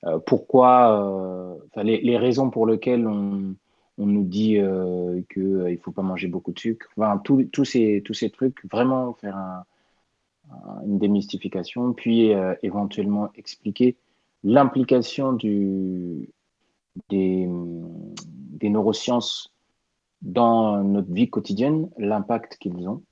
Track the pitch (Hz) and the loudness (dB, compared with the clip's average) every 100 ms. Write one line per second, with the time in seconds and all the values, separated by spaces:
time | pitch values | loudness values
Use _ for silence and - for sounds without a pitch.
0 | - 80 - 113 - 131 127 127 120 107 | -4 -4 2 0 4 6 8 8 8 6
1 | 101 95 92 92 90 85 - - 104 110 | 2 -2 -6 -8 -10 -14 -14 -4 0 2
2 | 123 120 123 123 131 113 110 110 127 123 | 2 2 2 2 0 2 2 2 2 0
3 | 113 104 101 98 95 92 _ _ _ - | 0 -2 -2 -4 -6 -10 _ _ _ -4
4 | 104 104 95 95 110 107 98 95 92 90 | 0 2 0 0 2 2 2 0 -2 -2
5 | 90 90 92 - 95 95 90 87 - 87 | -2 -4 -6 -4 -2 0 -2 -4 -8 -6
6 | 95 90 92 87 - 87 117 113 - - | -4 -4 -6 -6 -8 -6 -6 -6 -10 -2
7 | 107 101 - 135 123 - 135 127 110 104 | 0 0 2 2 2 -2 0 2 2 2
8 | 101 110 117 _ 131 131 95 107 123 131 | -2 -6 -6 _ -4 -4 -8 0 0 0
9 | 127 117 104 98 95 92 90 _ _ _ | -4 -8 -10 -10 -10 -12 -16 _ _ _
10 | _ _ _ _ 147 - 50 - 90 101 | _ _ _ _ _ -20 -16 -10 -4 0
11 | 101 101 101 95 95 95 87 120 123 117 | 2 2 0 -8 -6 -6 -6 -4 -2 -2
12 | 120 117 110 101 92 90 107 101 101 - | 2 4 6 4 2 -2 -4 -4 -4 -2
13 | 101 104 104 - - - 104 101 123 120 | -2 0 -2 -8 -20 -10 -10 2 2 2
14 | _ _ _ _ 98 127 135 135 123 127 | _ _ _ _ 2 4 4 2 2 2
15 | 117 - 135 123 110 101 98 98 95 90 | 2 -4 -2 -2 -2 0 0 -2 -4 -6
16 | 87 78 55 _ _ _ _ _ _ - | -8 -10 -12 _ _ _ _ _ _ -20
17 | - 98 95 92 90 87 85 85 85 82 | -4 0 0 0 -2 -4 -8 -10 -12 -14
18 | 82 - - - - 73 104 107 104 101 | -14 -16 -18 -18 -16 -6 0 2 2 0
19 | - 120 - - - _ _ _ _ _ | 0 -2 -2 -8 -12 _ _ _ _ _
20 | _ _ - 90 117 113 110 101 98 101 | _ _ -6 2 4 4 2 2 2 0
21 | 92 90 - - - 101 135 156 156 - | 0 0 0 0 -4 -2 0 0 -4 -4
22 | 101 107 101 117 - - 98 90 90 117 | -2 -2 -2 -4 -4 -12 -10 -8 -8 -10
23 | _ | _